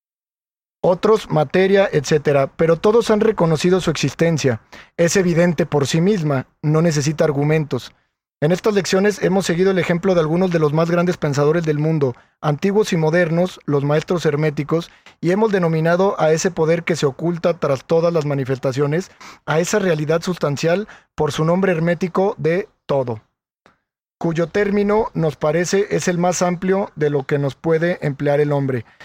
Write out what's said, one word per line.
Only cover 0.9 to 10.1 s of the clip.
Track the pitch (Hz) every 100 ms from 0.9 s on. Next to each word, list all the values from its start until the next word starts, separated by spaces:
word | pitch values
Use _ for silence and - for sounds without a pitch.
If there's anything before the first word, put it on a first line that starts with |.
| 180 180 220 -
materia, | 156 139 180 190 196 190
etcétera, | 156 131 156 151 139 135 -
pero | 165 165
todos | 214 226 220
han | 214
reconocido | 220 208 165 156 180 185
su | 170
existencia. | 147 139 - 165 160 131 113 _ - - -
Es | 170 202
evidente | 180 165 175 160 165
por | 143 131
sí | 165
misma, | 180 220 151 135 - _
no | 151 156
necesita | 170 151 143 156
argumentos. | 160 139 147 160 147 127 - _ _ _ _ -
En | 151
estas | 180 226
lecciones | 202 170 190 202 190
hemos | 170 190 180
seguido | 170 190
el | 190
ejemplo | 160 175 190